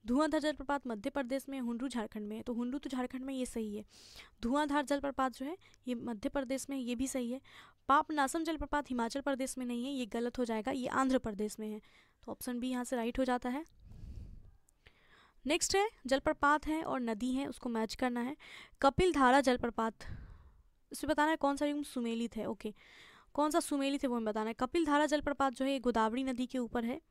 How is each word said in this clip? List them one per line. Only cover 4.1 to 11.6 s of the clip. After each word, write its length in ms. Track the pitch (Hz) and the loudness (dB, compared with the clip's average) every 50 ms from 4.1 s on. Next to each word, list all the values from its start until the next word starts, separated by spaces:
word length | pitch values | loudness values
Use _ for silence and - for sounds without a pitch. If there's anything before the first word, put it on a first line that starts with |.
| - - - - _ _ | -20 -20 -20 -20 _ _
धुआंधार 440 | 214 233 254 294 302 285 285 294 285 | -2 0 2 2 2 4 2 2 2
जलप्रपात 480 | 233 285 285 277 277 269 - 262 262 233 | 2 0 0 0 -2 0 0 0 -2 -2
जो 120 | - 262 | -4 -8
है 120 | 277 349 - - - - _ _ | -8 -8 -8 -12 -20 -20 _ _
ये 80 | 254 247 | -6 -4
मध्य 340 | 233 - 247 240 202 - 277 | -4 -4 -6 -6 -2 -4 -2
प्रदेश 400 | - 285 269 233 269 262 - - | -2 -2 -2 0 -2 -4 -4 -4
में 80 | 277 | -6
है, 60 | 269 254 | -4 -2
ये 120 | 233 247 | -2 -2
भी 120 | 226 262 | -2 -2
सही 240 | 262 - 262 247 233 | -2 -2 -4 -2 -4
है। 100 | 247 269 _ - - - - - _ _ _ | -6 -8 _ -16 -20 -20 -20 -20 _ _ _
पापनासम 560 | - 269 294 311 - 311 294 277 262 - 339 320 | 6 6 6 6 4 2 2 2 2 2 0 0
जलप्रपात 460 | 330 320 302 - - - 294 277 - | 0 -2 -2 -2 0 0 -2 0 0
हिमाचल 320 | 254 240 226 233 - 277 | -2 -2 -2 -2 -2 -2
प्रदेश 360 | 277 285 277 233 262 254 - | 0 0 0 0 -2 -4 -4
में 80 | 262 254 | -6 -4
नहीं 200 | 240 240 240 240 | -4 -4 -4 -2
है, 60 | 269 | -4
ये 140 | 285 262 247 | -2 -4 -4
गलत 340 | 202 - 233 240 240 - - | -2 -2 -2 -2 -2 -2 -2
हो 60 | 247 | -2
जाएगा, 260 | 226 226 220 208 262 | 0 0 -2 0 -2
ये 160 | 277 269 247 | -2 -2 -2
आंध्र 300 | - - 254 269 262 254 | -2 0 2 2 4 2
प्रदेश 420 | 254 - 226 208 190 208 214 - | 2 0 0 -4 -4 -4 -6 -4
में 100 | - | -6